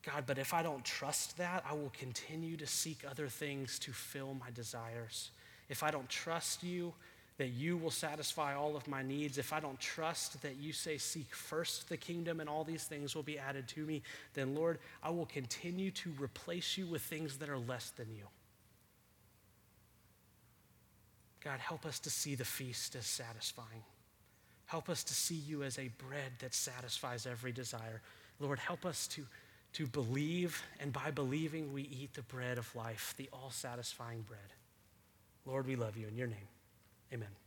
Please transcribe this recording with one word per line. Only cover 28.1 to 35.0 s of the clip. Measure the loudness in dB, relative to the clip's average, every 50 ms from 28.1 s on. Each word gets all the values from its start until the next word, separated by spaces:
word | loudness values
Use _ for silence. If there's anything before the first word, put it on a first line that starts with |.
| -18 -18 -18 -20 -6 -2
Lord, | 2 2 2 2
help | 2 0 0 0 0
us | 0 0 0 0 -2
to, | -2 -6 -6 -10 -12 -18 -18 -20 -20 -20 -20 -8 -2
to | 0 0
believe, | 2 4 4 4 4 4 4 4 4 6 4 4 4 2 -2 -4 -6 -8 -2
and | -2 0
by | 0 2 0 2
believing, | 2 4 4 4 4 4 2 2 2 0 0 0
we | 0 -2
eat | -2 -2 -4 -6 -6 -6 -6
the | -8
bread | -8 -6 -4 0 2 2 2
of | 2 0 -2 -4
life, | -4 -4 -2 -2 -2 -4 -4 -4 -4
the | -8 -8
all-satisfying | -8 -8 -8 -6 -4 -4 -4 -2 -4 -2 -4 -4 -4 -4 -4 -4 -4 -4
bread. | -4 -6 -8 -12 -12 -16 -18 -20 -20 -20 -20 -20 -20 -20 -20 -20